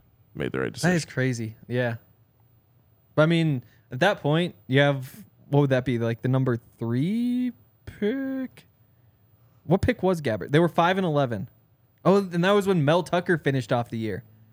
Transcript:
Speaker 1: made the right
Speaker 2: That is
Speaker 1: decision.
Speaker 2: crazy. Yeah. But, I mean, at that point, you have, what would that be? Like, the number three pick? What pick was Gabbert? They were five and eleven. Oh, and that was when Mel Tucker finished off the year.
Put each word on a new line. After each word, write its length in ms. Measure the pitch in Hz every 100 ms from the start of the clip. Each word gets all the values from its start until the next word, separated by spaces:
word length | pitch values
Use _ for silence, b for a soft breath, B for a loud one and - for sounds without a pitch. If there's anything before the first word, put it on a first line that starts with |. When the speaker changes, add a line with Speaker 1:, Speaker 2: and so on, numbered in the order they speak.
| _ _ _
Speaker 1:
made 180 | - 65
the 80 | 65
right 120 | 62
Speaker 2:
That 200 | - 170
is 80 | 175
Speaker 1:
decision. 60 | -
Speaker 2:
crazy. 460 | - 127 117 110 113 -
Yeah. 280 | 123 123 113 - _ _ _ _ _ _ _ _ _ _
But, 80 | -
I 40 | 156
mean, 360 | 170 160 131 b b b
at 100 | 127
that 200 | 175 185
point, 320 | 143 156 180 - -
you 120 | 131
have, 440 | 143 139 131 - - _ -
what 120 | 143
would 100 | 143
that 140 | 127
be? 140 | 127 120
Like, 240 | 117 117
the 60 | 127
number 300 | 131 131 117 - _
three 720 | 117 123 165 226 240 247 247 - _ _ -
pick? 800 | - 208 269 269 262 262 - _ _ _ _ _ _ _ _ _ _
What 160 | - 190
pick 220 | - 190
was 180 | 185 175
Gabbert? 300 | 135 107 -
They 80 | 147
were 100 | 170
five 300 | - 170 190
and 80 | 180
eleven. 420 | 143 131 107 - _ _ _ _ _
Oh, 120 | 165 196
and 260 | 190 170
that 80 | 180
was 160 | 208 196
when 180 | 185
Mel 200 | 139 170
Tucker 340 | 160 180 180 165
finished 340 | 147 135 -
off 180 | 123 117
the 60 | 113
year. 260 | 110 92 - _ _